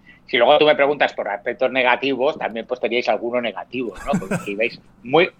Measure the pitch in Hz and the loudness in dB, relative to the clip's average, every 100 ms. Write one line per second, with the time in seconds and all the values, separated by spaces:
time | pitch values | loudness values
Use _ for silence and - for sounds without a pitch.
0 | _ - - 127 120 147 151 143 139 147 | _ -20 -6 2 6 6 6 4 2 2
1 | 131 - 104 101 - 117 127 131 123 123 | 0 -2 -6 -6 -6 -2 -2 2 2 2
2 | 139 131 135 156 104 113 107 - 110 120 | 0 -2 -2 -2 -6 -8 -8 -4 0 0
3 | 120 107 117 123 117 92 87 123 117 - | 0 -2 -2 -4 -4 -6 -10 -8 -8 -8
4 | - 160 - - - 101 120 - - _ | -4 -4 -4 -6 -6 -4 -4 -4 -18 _
5 | 117 147 180 | 0 2 2